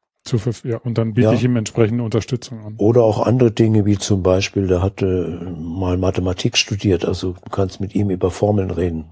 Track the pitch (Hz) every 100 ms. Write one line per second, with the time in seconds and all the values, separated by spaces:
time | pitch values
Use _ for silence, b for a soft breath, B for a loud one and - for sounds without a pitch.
0 | _ _ - 120 123 110 131 113 120 113
1 | 113 101 107 113 123 123 107 - 110 120
2 | 117 113 - 123 - 113 107 110 104 120
3 | 113 104 - 127 120 110 113 110 101 101
4 | - 98 90 92 101 101 95 90 98 -
5 | 95 92 82 85 87 82 82 87 92 90
6 | 92 95 92 92 113 - - 101 104 85
7 | - 92 92 90 - - 95 - 95 101
8 | 101 92 95 - 104 104 92 85 90 80
9 | 80